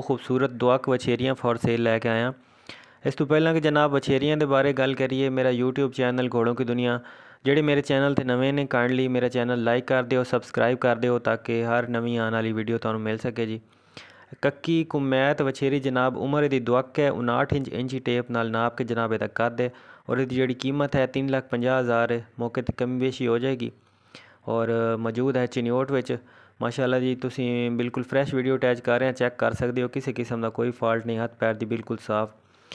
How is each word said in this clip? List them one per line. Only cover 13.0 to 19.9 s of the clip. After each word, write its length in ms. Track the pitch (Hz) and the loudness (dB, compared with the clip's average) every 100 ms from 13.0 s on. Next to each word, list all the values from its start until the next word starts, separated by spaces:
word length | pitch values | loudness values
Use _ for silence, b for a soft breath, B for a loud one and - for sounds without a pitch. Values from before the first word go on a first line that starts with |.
| 110 110 | -4 -4
सके 260 | 127 117 110 | -4 -4 -6
जी। 160 | 110 _ B B B B B B - | -6 _ B B B B B B -2
ਕੱਕੀ 420 | 143 - 165 165 | -2 -2 0 0
ਕੁਮੈਤ 580 | 160 147 135 131 139 147 | 0 -2 0 2 2 2
ਵਛੇਰੀ 380 | 135 131 139 143 | -2 0 0 0
ਜਨਾਬ, 380 | 131 127 127 123 | 0 2 0 0
ਉਮਰ 260 | 135 147 | -2 0
ਇਹਦੀ 160 | 147 135 | 2 0
ਦੁਆਕ 400 | 117 123 131 - | 2 2 2 0
ਹੈ, 100 | 143 | 0
ਉਨਾਹਠ 420 | 107 120 123 143 | 0 0 0 2
ਇੰਚ 140 | 143 131 | 0 -2
ਇੰਚੀ 300 | 110 127 131 | -6 -6 -4
ਟੇਪ 320 | 123 120 120 | -2 -2 -2
ਨਾਲ 200 | 117 113 | -2 0
ਨਾਪ 260 | 113 117 - | 0 -2 -2
ਕੇ 60 | |
ਜਨਾਬ 300 | 117 117 113 | -4 -2 -2
ਇਹਦਾ 140 | 110 101 | -2 -4
ਕੱਦ 340 | - 117 120 | 0 -2 0
ਹੈ 100 | 123 B B | -4 B B